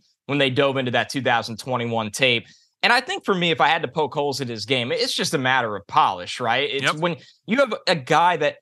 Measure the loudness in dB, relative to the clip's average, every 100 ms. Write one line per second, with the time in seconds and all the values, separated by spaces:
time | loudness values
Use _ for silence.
0 | _ _ -4 0 2 2 2 0 0 0
1 | -2 -2 0 0 0 -8 -6 -4 -2 -2
2 | -4 0 2 2 -2 _ _ _ 2 2
3 | 0 -4 -2 0 0 2 2 2 0 -2
4 | -4 -2 -4 -4 -6 -8 -2 -2 0 -2
5 | -2 -2 -2 0 2 2 0 -4 0 2
6 | 2 2 -6 -4 0 0 0 -2 -2 0
7 | -2 -4 -10 _ -2 0 0 0 -2 -2
8 | 2 4 4 2 -2 -4